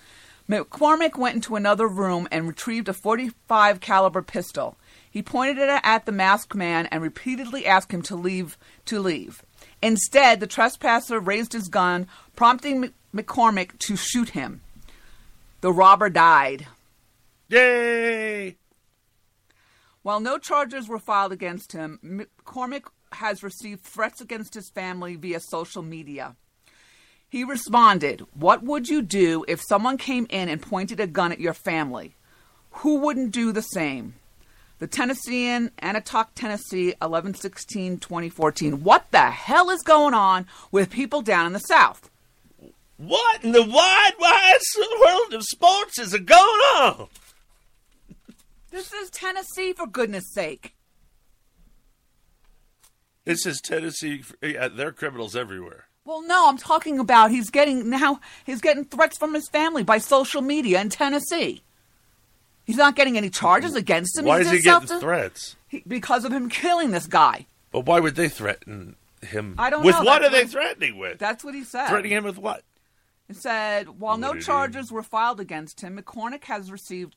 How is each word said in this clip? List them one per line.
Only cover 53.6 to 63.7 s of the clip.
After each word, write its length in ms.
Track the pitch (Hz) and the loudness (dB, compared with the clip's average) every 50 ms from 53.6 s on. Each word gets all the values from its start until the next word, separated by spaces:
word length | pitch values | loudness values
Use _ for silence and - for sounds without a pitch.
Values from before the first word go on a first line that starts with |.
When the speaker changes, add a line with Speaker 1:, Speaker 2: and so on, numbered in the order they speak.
Speaker 2:
Tennessee. 640 | - - 160 160 160 165 143 - 160 151 143 135 | -8 -6 -6 -6 -6 -6 -10 -8 -8 -8 -8 -10
For, 120 | 131 - - - - | -12 -18 -18 -10 -10
yeah, 240 | 151 147 120 127 127 | -8 -6 -6 -6 -6
there 200 | 95 117 139 156 | -6 -8 -10 -10
are 40 | |
criminals 440 | - - 156 147 131 120 113 104 98 | -8 -8 -10 -10 -8 -10 -12 -8 -8
everywhere. 500 | 123 123 101 95 92 87 87 - - - _ _ _ - | -8 -8 -8 -10 -14 -14 -16 -20 -20 -20 _ _ _ -14
Speaker 1:
Well, 220 | 277 320 320 330 | -12 -12 -10 -4
no, 220 | 330 359 370 339 294 | 0 2 6 6 4
I'm 80 | 269 262 | 4 2
talking 400 | - - 320 320 - 311 294 262 | -2 0 0 0 0 -2 -4 -4
about 320 | 247 190 247 233 220 220 | 2 6 8 8 8 8
he's 200 | 240 247 214 208 | 6 0 -4 -2
getting, 380 | - 277 294 294 269 254 220 233 | 2 2 2 2 2 -4 -4 -4
now 320 | 254 262 311 277 285 - - - - - - | -2 0 0 0 -2 -2 -8 -20 -20 -18 -12
he's 160 | - 262 226 | -10 -8 -2
getting 240 | - 320 294 269 277 | 0 0 0 0 -2
threats 300 | - - 240 320 311 - - | -6 0 0 0 0 0 -4
from 160 | 302 311 302 | -6 -4 -4
his 140 | 302 302 - | -6 -6 -4
family 360 | - 302 311 330 330 285 240 | -2 0 0 0 -2 -2 2
by 140 | - 220 220 | 2 2 2
social 440 | - - 277 269 269 - - 285 | 2 2 2 2 2 0 -4 -4
media 380 | 262 269 294 302 247 208 180 185 | -4 -2 -2 -2 0 0 0 0
in 80 | 208 214 | 0 -2
Tennessee. 720 | - - 302 277 277 294 285 - 339 339 233 139 98 - _ _ _ _ _ _ _ _ _ _ _ _ _ _ _ _ _ _ _ _ - | -4 -2 -2 0 0 -2 -4 -4 -4 -4 -4 -4 -6 -10 _ _ _ _ _ _ _ _ _ _ _ _ _ _ _ _ _ _ _ _ -8
He's 120 | - 220 | -6 0
not 200 | 262 294 285 277 | 2 2 2 4
getting 200 | 285 277 262 240 | 2 0 2 2
any 120 | 214 208 190 | -2 -4 -4
charges 460 | 185 - 214 220 233 - 349 339 | -6 -2 2 4 4 4 2 -2